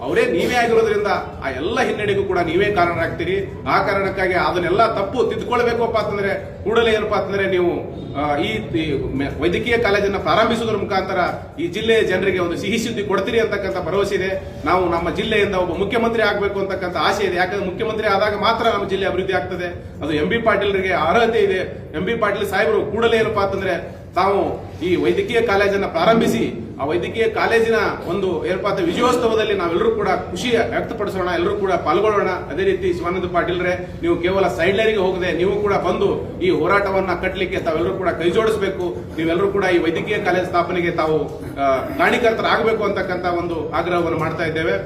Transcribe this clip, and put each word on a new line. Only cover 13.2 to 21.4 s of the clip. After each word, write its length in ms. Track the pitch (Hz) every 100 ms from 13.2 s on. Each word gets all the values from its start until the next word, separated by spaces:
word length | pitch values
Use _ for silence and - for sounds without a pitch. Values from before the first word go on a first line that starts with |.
| 196 233 214
ಅಂತಕ್ಕಂಥ 320 | 202 196 185 160
ಭರವಸೆ 280 | 190 196 196
ಇದೆ. 100 | 185 190 - - -
ನಾವು 180 | 180 180 170
ನಮ್ಮ 140 | 165 160
ಜಿಲ್ಲೆಯಿಂದ 360 | 226 214 196 185
ಒಬ್ಬ 100 | 175 160
ಮುಖ್ಯಮಂತ್ರಿ 400 | 196 240 226 226 208
ಆಗ್ಬೇಕು 300 | 196 202 196
ಅಂತಕ್ಕಂಥ 380 | 190 185 180 170 160
ಆಸೆ 160 | 202 196
ಇದೆ. 80 | 175
ಯಾಕಂದ್ರೆ 260 | 180 202 185
ಮುಖ್ಯಮಂತ್ರಿ 360 | - 220 214 214 196
ಆದಾಗ 200 | 208 202 202
ಮಾತ್ರ 180 | 226 226 202
ನಮ್ಮ 120 | 190
ಜಿಲ್ಲೆ 140 | 190 190
ಅಭಿವೃದ್ಧಿ 240 | 165 190 185
ಆಗ್ತದೆ. 280 | - 185 180 - - -
ಅದು 100 | 147 151
ಎಂ 80 | 185
ಬಿ 100 | 226 226
ಪಾಟೀಲ್ರಿಗೆ 460 | 202 202 196 190 170 156
ಅರ್ಹತೆ 320 | 226 226 226